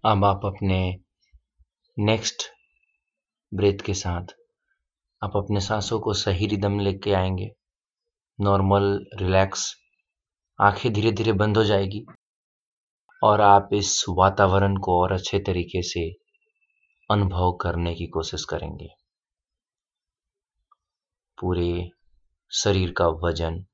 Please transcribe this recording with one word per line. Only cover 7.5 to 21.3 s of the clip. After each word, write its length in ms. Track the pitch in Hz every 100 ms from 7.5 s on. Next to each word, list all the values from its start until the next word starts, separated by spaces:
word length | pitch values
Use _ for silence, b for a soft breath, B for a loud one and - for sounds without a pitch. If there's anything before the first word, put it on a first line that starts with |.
| - _ _ _ _ _ _ _ -
Normal, 640 | 101 98 98 101 101 101 -
relax। 640 | 101 92 95 95 - - - _ _ _ _ _ _ _ _
आंखें 320 | 101 101 120
धीरे-धीरे 400 | 104 110 104 110
बंद 240 | 101 107 107
हो 60 |
जाएगी 420 | 107 101 98 104 - - _ _ _ _ _ _ _ _ _ _
और 180 | 110 104
आप 280 | 104 101 98
इस 320 | 101 98 - -
वातावरण 680 | 90 95 98 98 95 98 98
को 240 | 98 87
और 100 | 92
अच्छे 280 | 95 - 101
तरीके 420 | 98 90 87 92
से 300 | 87 90 82 90 _ _ _ _ _ _ _ _ _
अनुभव 460 | 104 98 90 90 90
करने 340 | 90 85 85 85
की 120 | 85
कोशिश 380 | 82 80 - -
करेंगे। 420 | 78 78 78 80 _ _ _ _ _ _ _ _ _ _ _ _ _ _ _ _ _ _ _ _ _ _ _ _